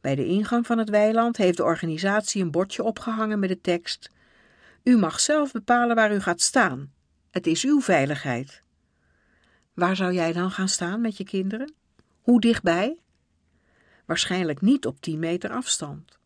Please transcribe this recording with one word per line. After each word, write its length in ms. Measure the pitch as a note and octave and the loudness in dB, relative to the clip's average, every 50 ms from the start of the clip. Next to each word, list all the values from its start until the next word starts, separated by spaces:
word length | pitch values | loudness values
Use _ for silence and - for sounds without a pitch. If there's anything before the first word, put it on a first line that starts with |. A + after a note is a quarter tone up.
| - | -2
Bij 80 | C3+ C3+ | -2 -2
de 120 | C#3 B2 | -2 0
ingang 400 | - F3+ G3+ G#3+ - A#3+ A#3+ A#3 | 0 0 0 0 0 0 0 0
van 120 | - A#3+ A3+ | 0 0 -2
het 120 | A3 G#3+ | 0 2
weiland 460 | G#3 G#3 G#3 G#3+ A3 A3+ A#3 A#3 A#3 | 4 4 4 4 4 2 0 0 0
heeft 200 | - G3+ F3+ F3 | 2 2 2 2
de 80 | - - | 2 2
organisatie 760 | D#3 E3 D#3+ - E3 D#3 D#3 F#3 G3 G3+ G#3+ G#3 - - G3+ | 0 0 0 -2 -4 -4 -2 -2 0 0 0 -2 -2 -2 -2
een 80 | F#3 E3 | -2 0
bordje 320 | D3 E3+ F#3+ F#3+ - - | 0 -2 -2 -2 -4 -4
opgehangen 560 | G3 A3+ A3 - - A#3 A3 A3 A3 G#3+ G#3+ G#3 | -4 -4 -4 -4 -6 -6 -4 -2 -2 -2 0 -2
met 100 | G3 F#3 | -2 -2
de 120 | F#3 - | -4 -4
tekst: 500 | - F#3+ F3 E3+ - - - - - - _ _ _ _ _ _ _ _ _ _ _ - _ _ | -2 -2 -2 -2 -2 -8 -12 -12 -12 -20 _ _ _ _ _ _ _ _ _ _ _ -20 _ _
"U 140 | _ B3 B3 | _ 4 4
mag 240 | A3+ F#3 D#3+ - - | 6 4 2 0 -2
zelf 320 | - - D4 D#4 D4 C4+ | 0 2 2 2 2 0
bepalen 440 | - A3+ G3 - A#3+ A#3+ A#3+ A#3 A#3 | -4 -8 0 2 2 2 4 2 2
waar 180 | A3+ A3 G#3 G#3 | 2 2 2 2
u 60 | G3 | 0
gaat 200 | F#3+ F#3 F3 F3 | -2 -2 -2 0
staan. 520 | - - - C4+ A3 F3 C3 C3 C#3+ C#3 _ _ _ _ _ _ _ _ | -2 0 2 2 2 2 0 -6 -12 -14 _ _ _ _ _ _ _ _
Het 160 | _ F#3 - | _ -2 0
is 180 | E3 E3 E3 - | 0 0 0 2
uw 160 | C4+ D4+ C#4+ | 2 2 2
veiligheid." 840 | - - F#3 D3 C3+ C#3 D3+ C#3 - C#3+ B2 A#2 C3+ C#3 - - _ _ _ _ _ _ _ _ _ _ _ _ _ _ _ _ _ _ _ _ _ _ _ | 4 4 2 2 2 0 -2 -4 -4 -4 -4 -4 -6 -10 -16 -20 _ _ _ _ _ _ _ _ _ _ _ _ _ _ _ _ _ _ _ _ _ _ _
Waar 220 | - F3 F3+ F#3+ | -2 0 0 0
zou 160 | F#3 F#3+ F3+ | 0 0 0
jij 200 | F3+ F3+ E3 E3 | 0 0 0 -2
dan 180 | E3 F3 F3+ F#3 | -2 -2 -2 -4
gaan 180 | F#3 - F#3+ F#3+ | -2 -2 -2 -2
staan 320 | - - F3+ F3 G3 A3+ | -2 -2 -4 -4 -2 -2
met 160 | A#3 A3+ G#3 | -4 -4 -4
je 80 | - F#3+ | -6 -10
kinderen? 500 | - - F#3+ F#3+ F#3+ G#3+ A3 C4+ D4+ - _ _ _ _ _ _ _ _ _ | -6 -4 -4 -4 -4 -6 -6 -10 -12 -14 _ _ _ _ _ _ _ _ _
Hoe 180 | _ - B3 A#3 | _ 4 4 6
dichtbij? 580 | G#3 A#3 A#3 - - F3 E3 F3 G3+ B3+ E4 - _ _ _ _ _ _ _ _ _ _ _ _ _ _ _ _ _ _ _ _ _ | 6 4 2 2 2 2 2 2 2 -2 -4 -8 _ _ _ _ _ _ _ _ _ _ _ _ _ _ _ _ _ _ _ _ _
Waarschijnlijk 560 | - E3 F3+ - - F#3 F#3 F3+ D#3+ D3 C#3 | -6 -4 -4 -2 -2 -2 -2 -2 -2 -2 0
niet 260 | F#3+ G#3+ C#4 C4+ - | 2 2 2 2 0
op 140 | - - _ | -6 -8 _
tien 180 | - E3+ D#3+ D3+ | -8 -8 -6 -4
meter 320 | E3 E3 E3+ F3+ - - | -2 -2 -2 -4 -4 -6
afstand. 680 | - A#3+ B3+ - - - D#3+ D3 C#3+ D#3 E3 _ _ _ _ | -6 -6 -4 -4 -6 -6 -6 -10 -12 -16 -18 _ _ _ _